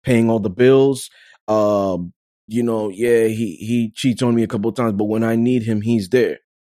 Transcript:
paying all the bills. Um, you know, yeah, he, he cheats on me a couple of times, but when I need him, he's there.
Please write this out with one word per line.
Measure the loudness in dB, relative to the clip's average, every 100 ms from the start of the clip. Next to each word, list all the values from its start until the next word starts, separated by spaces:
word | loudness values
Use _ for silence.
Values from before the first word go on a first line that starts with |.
paying | 0 2 2
all | 0
the | -2
bills. | 2 4 6 4 0 -8 _ _ _ -4
Um, | 0 2 0 0 -4 -6 -14 _ _ -8
you | -4
know, | -2 -2 -6
yeah, | -4 0 2
he, | 2 -2 -6 -8
he | -4 -2 -2
cheats | -4 -2 0
on | 0
me | 0
a | 0
couple | -2 -4
of | -2
times, | -2
but | -2
when | -2 -2
I | 0 0
need | 0 0
him, | -2 -2
he's | 0 -2 0
there. | 0 0 -4 _ _